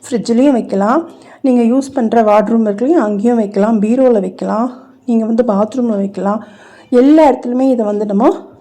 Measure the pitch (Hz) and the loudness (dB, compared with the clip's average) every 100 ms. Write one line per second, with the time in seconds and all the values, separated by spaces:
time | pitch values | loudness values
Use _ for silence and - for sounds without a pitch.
0 | - 240 214 233 277 247 - 196 202 277 | -6 -6 -2 2 2 0 -2 -2 0 0
1 | 339 - - - 269 247 233 254 269 - | -2 -18 -20 -6 0 2 2 0 -2 -4
2 | 220 233 214 208 208 226 214 202 247 339 | 0 2 4 2 2 0 0 -2 0 0
3 | 294 254 226 240 202 202 208 226 208 247 | 0 -2 0 0 -2 -2 0 0 0 2
4 | 254 226 185 - 190 208 247 - - _ | 2 2 -2 -8 -6 -4 -4 -8 -20 _
5 | - 226 220 226 233 196 214 262 240 202 | -4 -2 0 -2 0 0 -2 -2 -2 -2
6 | 196 196 190 214 - - - - _ 247 | -4 -4 -4 -4 -8 -20 -20 -20 _ 2
7 | 269 311 311 262 240 247 269 240 208 208 | 4 6 4 2 -4 -2 0 0 -2 -2
8 | 208 202 269 381 - - | -2 0 0 0 -10 -20